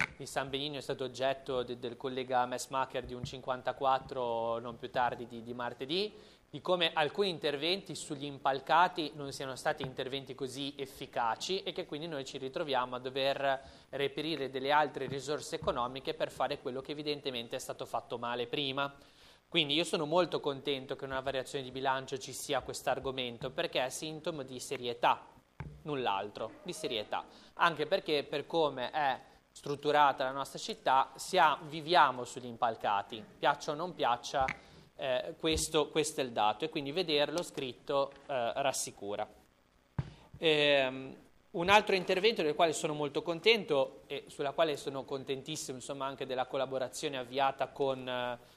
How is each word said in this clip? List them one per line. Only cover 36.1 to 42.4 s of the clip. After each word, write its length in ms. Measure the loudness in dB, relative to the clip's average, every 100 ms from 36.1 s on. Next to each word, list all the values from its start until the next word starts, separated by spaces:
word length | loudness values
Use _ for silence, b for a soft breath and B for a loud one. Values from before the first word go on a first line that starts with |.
| 0
è 20 |
il 80 | -2
dato, 340 | 4 4 4 -2
e 40 |
quindi 220 | -2 -2
vederlo 520 | -2 2 2 2 0
scritto, 680 | -4 -6 -6 -6 0 2 0 -4 -4
eh, 260 | -2 0 2
rassicura. 720 | 0 0 -4 -6 -6 -4 -4 -8 _ _ _ _ _ -8 B B B 0
Ehm, 800 | 4 6 6 6 4 0 -10 -14 -20 _ _
un 180 | -2 6
altro 260 | 6 8 2
intervento 460 | 4 4 4 4